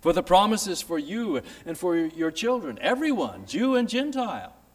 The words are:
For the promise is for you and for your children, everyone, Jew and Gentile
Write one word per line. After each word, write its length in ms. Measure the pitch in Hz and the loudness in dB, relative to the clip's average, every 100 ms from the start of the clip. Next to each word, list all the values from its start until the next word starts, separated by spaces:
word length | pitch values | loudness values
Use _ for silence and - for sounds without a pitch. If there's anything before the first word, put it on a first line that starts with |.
For 120 | 165 | 4
the 100 | 170 | 2
promise 460 | - 185 208 220 202 | 6 6 6 2 -2
is 120 | 175 | -6
for 200 | - 165 | -4 -4
you 420 | 147 208 226 143 - - 170 | -4 -6 -2 -4 -6 -16 -10
and 100 | 160 | -4
for 200 | 180 170 | 0 2
your 340 | 160 160 160 | 0 -2 -4
children, 480 | 160 226 247 170 107 | -2 -2 -2 -2 -4
everyone, 640 | - 247 311 247 135 92 | -2 0 0 0 -2 -6
Jew 300 | 95 156 254 | -8 0 2
and 140 | 254 240 | 2 2
Gentile 680 | 233 294 269 240 202 180 - _ | 0 -2 -2 -4 -6 -12 -18 _